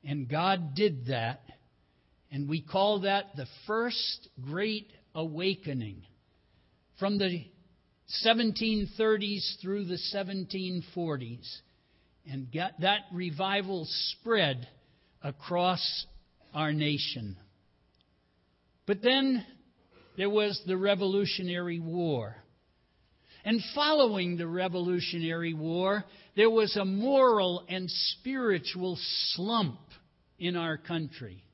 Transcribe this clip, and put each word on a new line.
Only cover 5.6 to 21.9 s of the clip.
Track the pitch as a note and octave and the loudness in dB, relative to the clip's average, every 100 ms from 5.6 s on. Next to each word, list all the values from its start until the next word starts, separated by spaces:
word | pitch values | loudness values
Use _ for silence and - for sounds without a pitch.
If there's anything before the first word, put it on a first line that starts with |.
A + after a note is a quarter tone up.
| D#3 C3+ A2 F#2 - _ _ _ _ _ _ _ _ _ | -4 -4 -6 -10 -18 _ _ _ _ _ _ _ _ _
from | G3 G3+ | -2 2
the | F#3+ F3 B2 _ _ _ _ _ - | 0 -2 -8 _ _ _ _ _ -10
seventeen | - A3+ A#3 A3+ - A3+ G#3+ G3+ - | 0 4 4 4 2 0 0 -2 2
thirties | A3 G#3+ G3+ G3+ - - | 4 4 2 -4 -4 -6
through | F3+ G3+ | -4 -4
the | F#3 F3+ | -4 -4
seventeen | - G3+ F#3+ G3 F3+ F#3+ F#3 F3+ - | -4 -4 -4 -6 -6 -6 -4 -6 -6
forties. | - E3 C#3+ A#2+ A#2+ - - _ _ _ _ _ _ - | -4 -2 -2 -6 -10 -14 -16 _ _ _ _ _ _ -10
And | C3+ B2+ | -10 -6
got, | C#3+ F#3 - | -4 -4 0
that | F#3 G#3 G3+ | 2 2 -2
revival | F3 F3+ D3+ F#3+ G3+ F#3+ F#3 D#3+ | -6 -4 -2 0 0 -2 -6 -4
spread | - - - A3+ A3+ D#3 B2+ A#2+ - _ _ _ _ | -6 -6 -8 0 2 4 0 -8 -18 _ _ _ _
across | D3 C#3 - F3 F3+ F3+ - - - - _ _ _ | -10 -8 -4 2 2 2 -2 -6 -10 -16 _ _ _
our | D3+ D#3 | -2 0
nation. | D3+ D3+ C#3+ - B2+ G#2+ F#2 - _ _ _ _ _ _ _ _ _ _ _ _ _ - | 2 2 0 -2 -6 -8 -10 -16 _ _ _ _ _ _ _ _ _ _ _ _ _ -2
But | G3+ | 2
then | A#3 C4 C4+ B3 - - _ _ _ - - - | 4 4 4 2 -2 -16 _ _ _ -20 -18 -2
there | G3+ | 2
was | G#3+ G#3 F#3+ F3 | 4 2 0 -2
the | F#3 | 2
Revolutionary | G3 G3 G3 G3 G3+ - F3+ F3 F3 E3+ | 2 2 2 2 0 -2 -2 -4 -4 -4
War. | E3 | -4